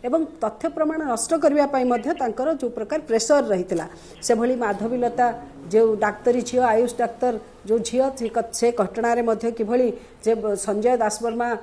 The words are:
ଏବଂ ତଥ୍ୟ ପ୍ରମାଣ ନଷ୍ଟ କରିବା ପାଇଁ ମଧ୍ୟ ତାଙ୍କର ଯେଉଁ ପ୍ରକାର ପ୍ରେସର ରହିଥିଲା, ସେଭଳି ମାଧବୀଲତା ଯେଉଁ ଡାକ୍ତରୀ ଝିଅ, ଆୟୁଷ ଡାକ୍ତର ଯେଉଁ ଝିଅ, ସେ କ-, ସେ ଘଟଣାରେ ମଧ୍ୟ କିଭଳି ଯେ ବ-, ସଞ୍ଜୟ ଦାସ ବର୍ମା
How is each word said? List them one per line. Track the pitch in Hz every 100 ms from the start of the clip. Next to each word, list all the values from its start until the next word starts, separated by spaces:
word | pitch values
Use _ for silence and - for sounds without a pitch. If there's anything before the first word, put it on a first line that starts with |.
ଏବଂ | 240 320 311 -
ତଥ୍ୟ | 214 - 320
ପ୍ରମାଣ | 320 311 320 294
ନଷ୍ଟ | - - 330
କରିବା | 311 294 285
ପାଇଁ | 269 247
ମଧ୍ୟ | 240 254 339
ତାଙ୍କର | 247 214 269 311
ଯେଉଁ | 240 226
ପ୍ରକାର | 214 302 302
ପ୍ରେସର | 226 - 285 233
ରହିଥିଲା, | 190 180 175 160 - - -
ସେଭଳି | - 226 240 254
ମାଧବୀଲତା | 220 196 226 247 240 240 240 233 - - 175
ଯେଉଁ | 214 226 214
ଡାକ୍ତରୀ | 208 202 247 247 -
ଝିଅ, | 247 247
ଆୟୁଷ | 214 240 240
ଡାକ୍ତର | 233 - 254 220 - - 190
ଯେଉଁ | 226 -
ଝିଅ, | 247 269 269
ସେ | 226
କ-, | 233 226 -
ସେ | 240
ଘଟଣାରେ | 233 185 226 233 240
ମଧ୍ୟ | 233 220 233 226
କିଭଳି | 214 247 247 - - -
ଯେ | 220
ବ-, | 220 214 202
ସଞ୍ଜୟ | - 208 233 247
ଦାସ | 214 214
ବର୍ମା | 233 226 240 226